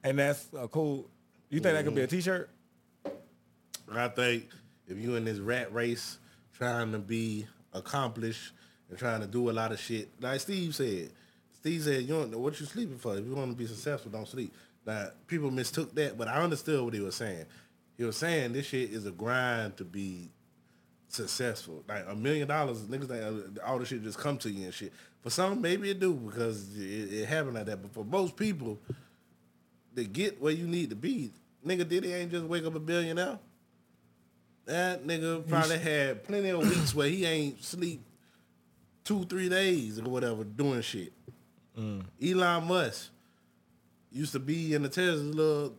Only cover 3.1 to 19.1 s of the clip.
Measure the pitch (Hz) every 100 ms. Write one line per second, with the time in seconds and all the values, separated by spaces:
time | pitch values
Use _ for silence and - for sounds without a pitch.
3.1 | - - _ _ _ _ - - 110 120
4.1 | 127 123 117 - - - _ - 95 117
5.1 | 120 113 104 101 123 110 110 120 117 -
6.1 | - - - _ - 123 120 113 107 98
7.1 | 113 113 107 110 - - 95 - 139 127
8.1 | 110 113 113 - - - _ _ 90 123
9.1 | 110 104 117 120 113 113 107 - 113 104
10.1 | - 123 135 - 196 175 143 127 95 78
11.1 | - - _ _ - 156 165 151 135 127
12.1 | 160 131 110 135 147 147 226 220 127 117
13.1 | 98 113 135 131 120 113 110 147 143 113
14.1 | 110 104 131 107 - - _ - 107 98
15.1 | - - 170 143 131 123 - 156 - 147
16.1 | 107 110 131 170 151 - 147 120 110 98
17.1 | - 113 90 78 - - _ _ - 117
18.1 | 110 165 165 123 127 143 131 120 110 101